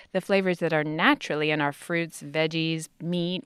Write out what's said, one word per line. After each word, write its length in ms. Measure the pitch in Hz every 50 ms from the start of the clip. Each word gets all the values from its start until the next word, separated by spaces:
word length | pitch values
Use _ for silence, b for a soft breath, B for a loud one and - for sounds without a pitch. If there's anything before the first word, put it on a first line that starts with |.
| B B
the 100 | - 185
flavors 360 | 180 - 202 196 190 185 180 -
that 160 | 175 160 160
are 100 | 156 151
naturally 680 | 156 156 160 185 240 196 - - - 156 151 156 156
in 100 | 151 151
our 100 | 147 143
fruits, 520 | 143 - - - 175 170 170 160 - - 156
veggies, 640 | 143 143 156 160 160 165 165 160 160 160 160 160 - _ -
meat, 440 | 165 170 180 175 170 175 180 180 -